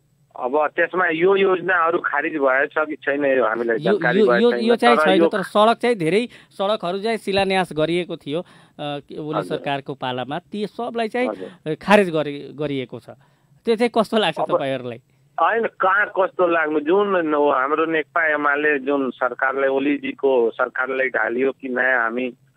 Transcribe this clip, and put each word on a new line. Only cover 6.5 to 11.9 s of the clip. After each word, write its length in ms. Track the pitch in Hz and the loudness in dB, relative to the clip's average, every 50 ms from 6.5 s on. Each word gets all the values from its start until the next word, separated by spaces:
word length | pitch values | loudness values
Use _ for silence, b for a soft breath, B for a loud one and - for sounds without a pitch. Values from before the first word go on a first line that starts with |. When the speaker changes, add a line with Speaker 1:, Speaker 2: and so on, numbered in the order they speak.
Speaker 2:
सडकहरू 480 | _ - 196 202 220 214 - 175 185 196 | _ -4 -2 -2 -2 -2 -2 -4 -4 -4
चाहिँ 200 | 196 226 226 202 | -2 -4 -4 -4
शिलान्यास 540 | - 202 190 196 196 190 190 190 175 - | -4 -2 0 0 0 2 0 0 -2 -2
गरिएको 440 | - 151 156 160 170 180 170 156 165 | -2 0 0 0 0 -2 -2 -4 -8
थियो, 240 | - - 143 143 170 | -10 -8 -6 -6 -6
अ, 40 | 180 B B B B B B - | -6 B B B B B B -12
के, 380 | 151 147 143 143 - - - 170 | -10 -8 -8 -10 -12 -12 -12 -10
ओली 200 | 156 151 156 - | -8 -4 -4 -4
Speaker 1:
हजुर। 200 | 190 180 156 - | -4 -4 -6 -6
Speaker 2:
सरकारको 360 | - 143 139 139 135 - 139 | -4 -4 -4 -4 -6 -10 -10
पालामा, 440 | - 135 127 127 127 123 123 147 175 | -8 -6 -6 -4 -6 -6 -6 -8 -10
ती 280 | - _ - 208 208 | -10 _ -8 -6 -6
सबलाई 420 | 185 - - 233 247 226 233 226 214 | -6 -6 -8 -8 -6 -4 -4 -4 -4
चाहिँ 200 | - 247 247 247 | -2 -2 -2 -2
Speaker 1:
हजुर। 460 | 208 185 185 180 - - - 156 156 | -4 -6 -12 -14 -16 -10 -8 -6 -6
Speaker 2:
खारेज 360 | - - 185 | -4 2 4